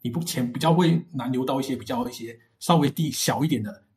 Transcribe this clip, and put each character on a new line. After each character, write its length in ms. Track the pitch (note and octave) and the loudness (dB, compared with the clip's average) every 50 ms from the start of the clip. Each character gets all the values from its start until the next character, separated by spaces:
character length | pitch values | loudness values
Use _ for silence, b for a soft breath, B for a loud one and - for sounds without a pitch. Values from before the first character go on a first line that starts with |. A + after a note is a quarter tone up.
你 80 | - B2+ | -8 -6
不， 120 | A#2 E3+ | -4 -4
钱 280 | E3 - - C3+ B2 A#2+ | -4 -4 -4 -2 -4 -4
比 100 | A#2+ C3+ | -2 0
较 140 | D#3 D#3+ E3 | 2 4 4
会 320 | E3+ F3+ E3 E3 E3 - - | 6 6 4 4 2 0 -4
难 180 | - C3 A#2+ B2+ | -8 -6 -4 -2
留 140 | C3 B2+ C3 | -2 -2 -2
到 160 | C3+ C3+ C3 | 0 -2 -2
一 40 | C3 | -2
些 120 | - C3 | -2 -4
比 80 | A#2 G#2+ | -6 -4
较 240 | - C3 B2 B2 B2 | -4 -4 -4 -4 -6
一 40 | - | -8
些 260 | - A#2 A2+ - b b b b _ | -12 -14 -14 -14 b b b b _
稍 180 | - - E3+ E3 | 2 4 4 6
微 120 | C#3+ C#3 | 4 4
低 220 | - - D#3+ - | 2 0 -2 -2
小 320 | - - - - A#2+ A#2 C#3+ | -2 -2 -2 -2 0 0 0
一 40 | D#3 | 0
点 120 | D3 A2+ | 0 -2
的， 220 | G#2+ G#2 - - _ _ _ | -2 -6 -10 -14 _ _ _